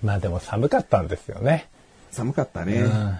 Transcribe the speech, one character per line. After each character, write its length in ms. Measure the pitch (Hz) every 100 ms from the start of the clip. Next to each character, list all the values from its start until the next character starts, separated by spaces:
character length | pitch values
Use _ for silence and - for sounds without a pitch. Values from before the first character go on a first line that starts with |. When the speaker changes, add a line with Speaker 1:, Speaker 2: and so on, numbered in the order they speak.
Speaker 1:
ま 120 | 107
あ 40 | 101
で 120 | 95
も 80 | 87
寒 300 | - 104 135
か 80 | 262
っ 80 | -
た 160 | 113
ん 60 | 80
で 80 | -
す 120 | -
よ 120 | -
ね。 280 | 117 160 - - _ _ -
Speaker 2:
寒 220 | - 120
か 120 | 143
っ 40 | 135
た 140 | 85
ね。 120 | 85 107
Speaker 1:
う 120 | 107
ん。 20 | 107 104 92